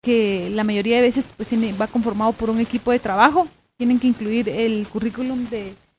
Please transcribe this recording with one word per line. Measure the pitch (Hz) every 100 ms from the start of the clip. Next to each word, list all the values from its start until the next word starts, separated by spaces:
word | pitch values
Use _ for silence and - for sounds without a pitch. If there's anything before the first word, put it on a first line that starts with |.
que | 247 233 208 196 180
la | 208
mayoría | 214 208 208 240
de |
veces, | 247 262 - -
pues, | 214
tiene, | 226 226
va | 196 214
conformado | 240 226 208 220
por | 226 226
un | 226
equipo | 233 226 -
de | 240
trabajo. | 226 196 269 311 320 _ _ _
Tienen | 240 247
que | 254
incluir | 233 208 233 214
el | 208 226 214 208
currículum | 214 220 202 254 262 233
de | 226 196 202 _